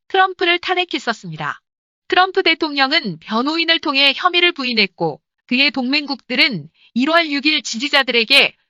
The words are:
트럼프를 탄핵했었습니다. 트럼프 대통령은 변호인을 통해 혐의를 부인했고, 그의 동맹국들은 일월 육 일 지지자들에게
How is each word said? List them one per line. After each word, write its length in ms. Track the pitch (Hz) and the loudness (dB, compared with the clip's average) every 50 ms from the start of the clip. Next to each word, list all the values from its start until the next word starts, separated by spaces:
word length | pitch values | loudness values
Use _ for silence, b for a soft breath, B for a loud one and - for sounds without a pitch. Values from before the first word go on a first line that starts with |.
| _ | _
트럼프를 540 | - - 381 381 381 370 - 381 339 349 349 | -2 2 2 2 2 0 -2 0 0 0 0
탄핵했었습니다. 1000 | - - 359 359 359 349 - 277 - - - - - 170 156 151 151 139 - - _ _ _ _ _ _ _ _ _ | 0 -2 -2 -2 -2 -4 -4 -6 -4 -4 -6 -6 -8 -14 -10 -8 -8 -8 -10 -10 _ _ _ _ _ _ _ _ _
트럼프 360 | - 381 359 370 381 359 392 370 | 0 2 2 2 2 2 0 2
대통령은 720 | 339 330 - 339 302 285 285 269 262 311 339 294 202 160 160 | 2 2 0 -2 -2 0 0 0 2 0 0 -2 -4 -8 -8
변호인을 640 | - - 214 226 254 294 320 330 330 330 330 330 | -8 -4 -2 -2 -2 0 0 0 0 0 0 0
통해 320 | - 320 269 269 285 277 262 | 0 -2 0 2 2 2 0
혐의를 380 | - - 359 349 349 349 349 | 0 0 0 2 2 2 0
부인했고, 680 | 349 - 254 254 240 214 202 190 _ - 170 156 135 - _ _ _ _ _ | 0 -2 -4 -4 0 0 -2 -2 _ -4 -4 -4 -4 -6 _ _ _ _ _
그의 260 | - 247 254 277 294 | -2 0 2 2 2
동맹국들은 960 | - 277 247 247 277 302 294 269 277 - _ - 254 262 311 311 220 160 139 - b b b b | 0 -2 -2 -2 -2 -2 -2 -4 -8 -8 _ -4 0 0 0 0 0 -4 -8 -12 b b b b
일월 380 | b 233 262 311 330 339 330 302 | b 0 0 2 2 2 2 0
육 160 | 285 285 254 | -2 0 0
일 160 | 311 302 294 | 0 0 0
지지자들에게 920 | 220 - - 220 277 285 - 277 262 262 240 233 220 - 277 277 208 - - _ _ | -4 -6 -8 -6 -4 0 0 0 2 2 0 0 2 4 4 4 4 2 -2 _ _